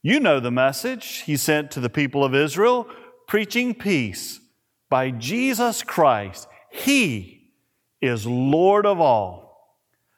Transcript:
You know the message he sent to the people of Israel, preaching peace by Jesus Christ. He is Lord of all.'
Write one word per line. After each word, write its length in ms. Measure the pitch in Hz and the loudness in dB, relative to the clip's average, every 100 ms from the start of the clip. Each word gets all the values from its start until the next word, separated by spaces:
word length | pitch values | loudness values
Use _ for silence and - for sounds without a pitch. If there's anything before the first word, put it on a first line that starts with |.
You 160 | 143 277 | 2 2
know 200 | 226 139 | 4 2
the 120 | 123 | 2
message 680 | 123 135 - 247 254 - - | 2 0 0 -6 -8 -10 -12
he 140 | - 143 | -4 -2
sent 360 | - 151 143 | 0 0 -2
to 80 | - | -6
the 100 | 120 | -4
people 340 | - 139 139 | -2 -2 0
of 120 | 139 135 | 2 2
Israel, 500 | 151 165 226 247 - - - _ - | 0 2 2 2 -4 -18 -20 _ -4
preaching 460 | 208 208 240 247 | -2 0 -2 -2
peace 680 | 220 202 165 110 90 - - _ _ _ _ _ | -4 -2 -2 -2 -8 -12 -16 _ _ _ _ _
by 220 | 131 131 | 0 0
Jesus 720 | 120 120 226 262 226 240 - | -4 -6 -2 -2 0 -2 -2
Christ. 680 | - - 151 110 98 - - - _ | -6 2 4 4 -4 -14 -20 -20 _
He 800 | - 254 277 202 110 92 - _ _ _ _ _ _ | -6 0 2 0 -4 -10 -20 _ _ _ _ _ _
is 240 | 131 117 107 | -2 -2 -4
Lord 580 | 123 135 156 185 208 208 | -2 0 4 4 4 2
of 140 | 185 | 4
all.' 760 | 151 113 95 90 - _ _ _ _ _ _ | 4 4 0 -10 -20 _ _ _ _ _ _